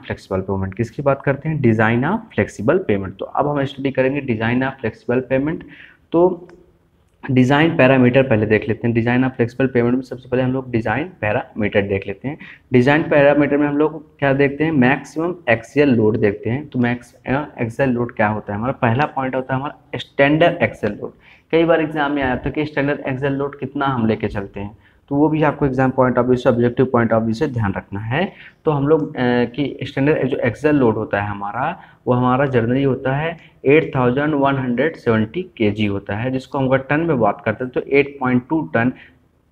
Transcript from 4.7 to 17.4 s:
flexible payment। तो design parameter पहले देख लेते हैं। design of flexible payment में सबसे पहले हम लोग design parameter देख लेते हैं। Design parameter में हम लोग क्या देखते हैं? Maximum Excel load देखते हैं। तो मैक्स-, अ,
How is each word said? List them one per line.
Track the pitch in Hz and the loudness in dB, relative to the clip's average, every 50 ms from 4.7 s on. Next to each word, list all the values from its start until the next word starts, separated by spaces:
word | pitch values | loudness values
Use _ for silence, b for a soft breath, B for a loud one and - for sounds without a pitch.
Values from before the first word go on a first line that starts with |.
| 135 - - | -4 -6 -6
flexible | 110 - - - - 120 127 131 - 131 | -8 -8 -6 -6 -4 -2 -2 -2 0 -2
payment। | 131 139 151 170 180 B B B B B B B B _ _ - | -2 0 -2 -4 -6 B B B B B B B B _ _ 2
तो | 165 175 180 - - - - - - _ _ _ _ _ _ _ _ _ _ _ _ - - | 4 4 4 2 -2 -10 -16 -20 -20 _ _ _ _ _ _ _ _ _ _ _ _ -6 0
design | 131 127 127 123 143 143 160 170 165 | 2 4 4 4 4 4 4 2 4
parameter | 135 127 127 135 131 127 123 123 135 135 | 4 4 4 6 6 4 4 4 4 4
पहले | 127 113 104 110 | 4 2 2 2
देख | 113 110 104 - - | 2 2 2 2 0
लेते | 110 - - 117 | -4 -2 -2 -2
हैं। | 113 | 0
design | 117 113 120 120 123 | 0 0 2 2 2
of | 131 131 | 0 0
flexible | 127 - 120 113 - - 135 | 0 -2 -2 -2 -2 -2 -2
payment | 127 - 123 117 120 123 | 0 2 0 2 2 0
में | 131 | -2
सबसे | 131 - 123 120 - - | -2 -6 -10 -14 -8 -4
पहले | 123 127 131 | -2 -2 0
हम | 127 127 | 0 -2
लोग | 135 127 123 | -4 -4 -4
design | 120 113 110 110 107 127 156 185 - - | -4 -4 -2 -2 -2 -4 -4 -8 -8 -6
parameter | - 104 107 127 156 - - - 104 101 - 107 98 | -4 -2 -2 -2 -4 -6 -6 -4 -4 0 0 0 0
देख | 98 98 98 - | 0 -2 -4 -4
लेते | 98 98 - - 127 | -6 -10 -10 -8 -10
हैं। | 147 B B B B B B _ - | -10 B B B B B B _ 2
Design | 123 123 139 143 156 165 | 4 4 4 4 2 2
parameter | 156 160 147 139 143 143 147 147 135 139 | 2 4 4 6 6 4 4 2 2 2
में | 143 147 147 | 0 0 0
हम | 143 | 0
लोग | 143 151 156 156 160 - - _ _ | 0 0 0 -2 -6 -14 -20 _ _
क्या | 143 139 135 | 0 0 2
देखते | 135 143 135 139 139 156 | 2 2 2 0 0 -2
हैं? | 160 160 | 0 2
Maximum | 143 120 123 139 143 - - - 151 160 175 180 - - - | 4 4 4 2 0 -4 -8 -6 -4 -4 -4 -4 -4 -2 0
Excel | 113 113 - - - 143 147 143 | 0 0 -2 -2 0 2 4 4
load | 123 113 110 120 123 | 4 4 4 2 2
देखते | 123 117 104 101 - - 107 | 2 2 0 0 -2 -4 -4
हैं। | 117 139 151 - | -4 -4 -6 -6
तो | - 131 | -4 -2
मैक्स-, | 120 120 120 123 - - - _ - | -2 -2 -2 -4 -8 -14 -20 _ -6
अ, | - 127 139 | -4 -4 -4